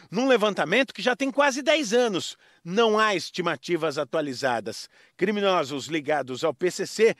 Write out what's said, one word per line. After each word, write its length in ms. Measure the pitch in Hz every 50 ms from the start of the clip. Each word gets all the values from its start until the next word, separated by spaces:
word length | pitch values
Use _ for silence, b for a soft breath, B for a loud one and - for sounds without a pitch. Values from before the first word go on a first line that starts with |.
| B B
num 180 | B 196 254 269
levantamento 680 | 254 226 196 214 190 190 165 151 185 240 269 - -
que 80 | -
já 160 | 185 240 240 -
tem 120 | 277 269
quase 300 | 233 - 285 285 247 269
dez 300 | 277 - 302 320 302 202
anos. 460 | 190 247 247 233 196 160 131 - - b b b b b b
Não 340 | 165 180 208 233 226 214 208
há 160 | 214 214 202
estimativas 840 | 170 - - - - 175 175 160 - - - 175 165 151 160 135 143
atualizadas. 880 | 147 131 - 165 151 147 127 113 135 131 120 113 107 113 104 - - - b b b b b -
Criminosos 680 | 170 185 214 208 202 196 185 175 151 127 147 139 117 120
ligados 580 | 156 160 143 131 151 147 135 127 127 123 147
ao 80 | 160 139
P 180 | - 175 180
C 140 | - - 185
C 300 | 151 - - 220 226 180